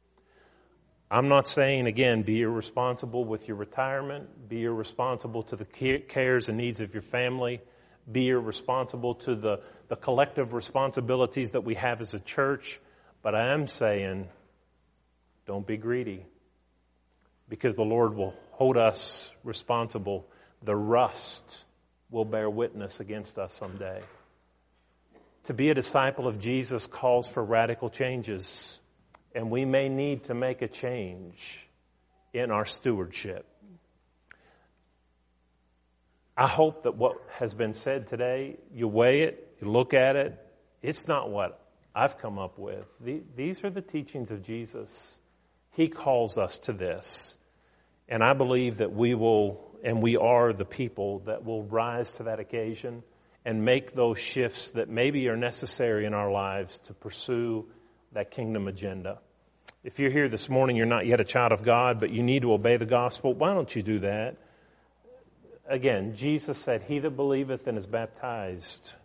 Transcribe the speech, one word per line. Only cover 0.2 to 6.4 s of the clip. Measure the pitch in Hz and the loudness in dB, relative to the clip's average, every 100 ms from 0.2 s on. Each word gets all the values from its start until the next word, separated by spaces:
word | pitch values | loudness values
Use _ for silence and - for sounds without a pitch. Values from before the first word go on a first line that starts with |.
| _ _ _ _ _ _ _ _ _ | _ _ _ _ _ _ _ _ _
I'm | 117 139 | 2 6
not | 139 - | 6 4
saying, | 151 135 135 120 | 2 4 4 2
again, | 110 127 113 | 4 4 4
be | 101 110 | 2 2
irresponsible | 113 117 104 127 123 123 120 123 113 | 2 -2 -4 -2 -2 -2 -6 -4 -4
with | 110 - | -6 -6
your | 104 | -10
retirement, | 104 - 135 135 139 143 - - 110 | -6 -4 -2 -4 -6 -10 -14 -20 -10
be | 113 | -4
irresponsible | 117 113 107 - 123 123 120 113 | -2 -4 -6 -4 -2 -2 -6 -8
to | - 104 | -8 -10
the | 107 | -12
ca-, | - 131 139 | -4 0 0
cares | - 139 127 127 | -2 0 2 2